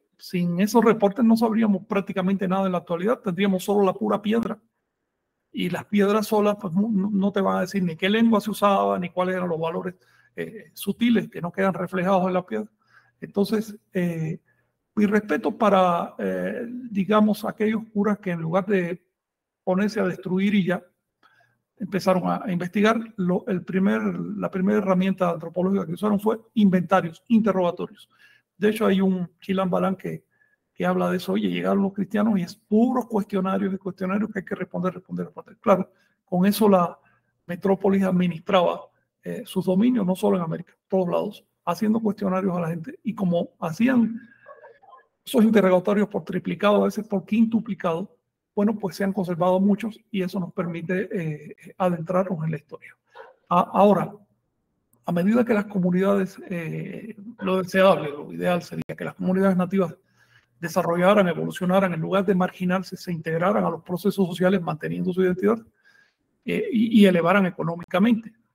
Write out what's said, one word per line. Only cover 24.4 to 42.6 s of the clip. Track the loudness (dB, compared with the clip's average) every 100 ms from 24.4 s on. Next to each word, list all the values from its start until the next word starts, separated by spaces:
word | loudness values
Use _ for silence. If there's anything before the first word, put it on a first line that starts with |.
| -4
primera | -2 0 0
herramienta | 2 2 2 0 -2
antropológica | -2 -6 -2 0 0 -2
que |
usaron | -4 0 0
fue | 0 -2 _
inventarios, | 2 4 4 2 0 0 -10 2
interrogatorios. | 2 4 2 0 -2 -8 -10 -20 _ _ _ _ -2
De | -2
hecho, | 2 2
hay | 4
un | 2 0 -4 _
Chilambalán | -4 -2 0 0 0 -2
que, | -6 -10 _ _ _ _ _
que | -4 -2
habla | 0 0
de | -2
eso. | -2
"Oye, | -2 -2
llegaron | -2 0 0
los | 0
cristianos | -2 -4 0 0 0
y |
es | -4 -12
puros | 0 6 6 6 0
cuestionarios | -2 -2 -2 0 0 -2
y | -4
cuestionarios | -8 -6 -4 -2 -4
que | -6
hay | -8
que | -8
responder, | -8 -4 -4
responder, | -6 -12 -8 -8
responder". | -12 -20 -6
Claro, | 2 2 2 _ _ _
con | -6 0 2
eso | 4 4
la | 4 2 -4 _ _ _ _ -14
metrópolis | -6 -2 0 2 2
administraba, | 2 2 0 -2 0 2 2 -2 -10 _ _ _
eh, | -12 -12 -8
sus | -6 0
dominios, | 2 2 2 -2
no | 0
solo | 0 0
en |
América, | -2 -8 -10
en | _ -4
todos | -2 0
lados, | -2 -4 -10 _ _ -8
haciendo | -2 0 0
cuestionarios | -2 -2 -2 -2 -2
a | -2